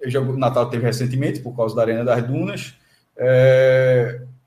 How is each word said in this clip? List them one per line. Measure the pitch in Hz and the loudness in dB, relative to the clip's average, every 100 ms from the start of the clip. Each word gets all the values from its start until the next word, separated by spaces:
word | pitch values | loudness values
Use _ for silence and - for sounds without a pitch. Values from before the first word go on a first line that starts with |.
| 135 | -6
jogou, | 135 127 131 | -4 -2 -2
Natal | 123 123 117 | 0 0 -2
teve | 120 | -2
recentemente, | 117 - 123 127 147 - | -2 -2 -2 -2 -2 -4
por | 120 120 | -8 -4
causa | 110 | -4
da | 113 | 0
Arena | 113 113 | 0 0
das | 120 117 | 0 0
Dunas. | 120 143 196 202 - - _ _ _ - | -2 -4 -4 -8 -12 -18 _ _ _ -4
É, | 127 127 131 131 131 131 131 127 120 - - - | 2 4 6 6 4 4 4 2 0 -6 -16 -20